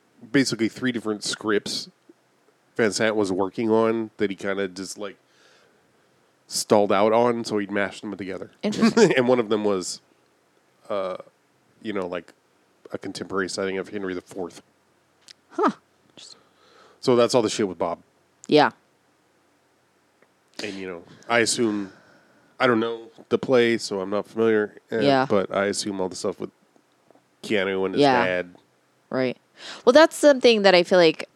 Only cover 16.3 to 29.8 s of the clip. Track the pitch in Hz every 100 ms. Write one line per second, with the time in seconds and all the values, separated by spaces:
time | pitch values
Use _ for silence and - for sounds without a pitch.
16.3 | - _ _ _ _ _ _ 131 120 117
17.3 | 127 107 - 98 85 87 85 _ _ _
18.3 | _ - 147 120 - _ _ _ _ _
19.3 | _ _ _ _ _ _ _ _ _ _
20.3 | _ _ - 104 95 92 85 - - -
21.3 | 117 110 123 113 104 95 - _ _ _
22.3 | _ _ - 127 113 117 113 113 - -
23.3 | 113 - 127 117 113 - 101 95 101 -
24.3 | 110 113 107 104 - - 113 139 135 135
25.3 | 101 - 95 101 92 104 98 92 90 104
26.3 | - 101 _ _ _ _ _ _ _ _
27.3 | _ 123 104 95 95 95 113 143 123 92
28.3 | 90 87 - _ _ _ _ - 127 127
29.3 | - _ - - -